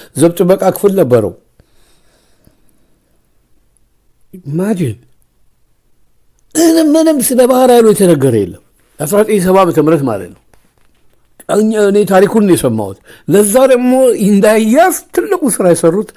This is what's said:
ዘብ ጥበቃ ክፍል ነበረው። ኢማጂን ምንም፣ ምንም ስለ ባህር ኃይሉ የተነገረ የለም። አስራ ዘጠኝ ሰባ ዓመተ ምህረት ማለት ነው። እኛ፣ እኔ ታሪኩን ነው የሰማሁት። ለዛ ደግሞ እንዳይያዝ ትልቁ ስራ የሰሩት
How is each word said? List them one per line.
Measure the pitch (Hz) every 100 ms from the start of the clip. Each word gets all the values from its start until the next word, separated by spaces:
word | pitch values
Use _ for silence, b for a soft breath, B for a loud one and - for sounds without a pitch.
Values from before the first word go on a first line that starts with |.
| B -
ዘብ | 165
ጥበቃ | 170 180 190 190
ክፍል | - 202 190
ነበረው። | 139 120 101 - _ _ _ _ _ _ _ _ _ _ _ _ _ _ _ _ _ _ _ _ _ _ _ _ _ _ _ _ _
ኢማጂን | 185 143 156 202 190 143 101 _ _ _ _ _ _ _ _ _ _ _ _ _ _ _
ምንም፣ | 320 330 330 320
ምንም | 311 320 302
ስለ | 226 247 247
ባህር | 254 254
ኃይሉ | 240 226
የተነገረ | 202 185 156 135 117
የለም። | 92 82 _ _ _ -
አስራ | 147 202
ዘጠኝ | 214 214
ሰባ | 180 190
ዓመተ | 180 156
ምህረት | 151 160
ማለት | 135 101 90
ነው። | - _ _ _ _ _ _ _ _ _ _ -
እኛ፣ | 196 220 220
እኔ | 202 202
ታሪኩን | 185 190 196 220
ነው | 202
የሰማሁት። | 160 131 110 101 95 b b -
ለዛ | 185 208 254 262
ደግሞ | 254 247 262 254 226
እንዳይያዝ | 202 202 214 220 220 262 370 302 -
ትልቁ | - 440 370 277
ስራ | - 185
የሰሩት | 165 165 185 208